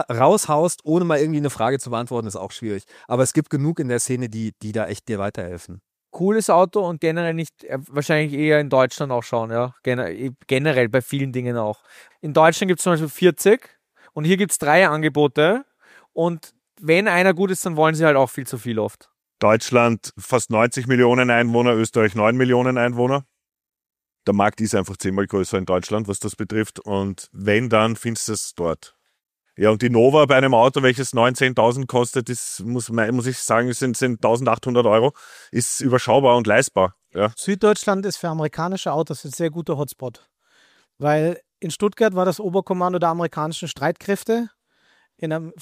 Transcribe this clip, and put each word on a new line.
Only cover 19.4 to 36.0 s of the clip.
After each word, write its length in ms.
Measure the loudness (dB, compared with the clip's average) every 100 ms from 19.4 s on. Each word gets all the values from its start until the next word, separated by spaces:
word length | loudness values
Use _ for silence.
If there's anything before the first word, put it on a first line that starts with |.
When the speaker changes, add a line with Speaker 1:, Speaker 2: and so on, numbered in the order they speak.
| 2 2 2 2 2 0 -6 -16
Speaker 3:
fast 360 | -2 -2 0
neunzig 340 | 0 0 0 -2
Millionen 460 | 4 4 4 2
Einwohner, 420 | 2 2 2 2
Österreich 400 | 2 0 0 0
neun 240 | 2 2 2
Millionen 400 | 2 2 0 0
Einwohner. 480 | -2 0 -2 -2 -6 _ _ _ _ _ _ _ _ _ -2
Der 80 | 2
Markt 260 | 2 0
ist 140 | -2 -2
einfach 220 | -4 -6
zehnmal 280 | -4 -4 -2
größer 320 | -2 -2 -4
in 80 | -2
Deutschland, 420 | -2 -2 -6 -4
was 120 | -8
das 160 | -8 -8
betrifft. 440 | -6 -4 -4 -8
Und 480 | -8 -4 -4 -8 -14
wenn, 380 | -8 0 0 2
dann 260 | 2 2 -2
findest 320 | -6 -6 -6
du 60 |
es 200 | -6 -8
dort. 420 | -6 -4 -4 -10 _ _ _ _ _ _ 0
Ja, 140 | 2
und 140 | 2
die 80 | 2
Nova 340 | 4 6 6 6
bei 100 | 4
einem 200 | 4 4
Auto, 260 | 4 4
welches 320 | 0 0 -2
neun, 220 | 2 2 2
zehntausend 520 | -2 2 2 2 -2
kostet, 400 | -2 0 -2 -6
ist, 380 | -8 -10 -10 -6
muss, 240 | -6 -4
muss 380 | -2 -2 -2 -4
ich 100 | -6
sagen, 340 | -2 0 0
sind, 220 | -2 -4 -2
sind 240 | -2 0
tausendachthundert 680 | 0 0 0 -2 0 2 4
Euro, 260 | 4 2 -2 -20 -20 -8
ist 280 | -6 -4 -2
überschaubar 580 | 0 0